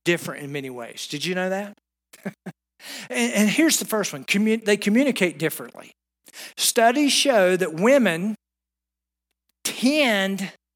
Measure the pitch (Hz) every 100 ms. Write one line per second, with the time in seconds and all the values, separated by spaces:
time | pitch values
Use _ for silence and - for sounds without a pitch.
0 | 170 170 - 143 143 147 135 123 117 -
1 | - 147 156 180 185 190 202 208 _ _
2 | _ - - - 180 - _ _ - -
3 | - 247 240 220 208 240 320 - 208 214
4 | 185 143 - 202 220 226 208 208 208 226
5 | 285 - 175 143 156 - 117 - - _
6 | _ _ _ - - - - - 233 262
7 | 285 - 277 226 180 185 175 160 220 277
8 | 202 165 208 214 _ _ _ _ _ _
9 | _ _ _ _ _ _ - - 254 302
10 | 262 202 190 196 196 - _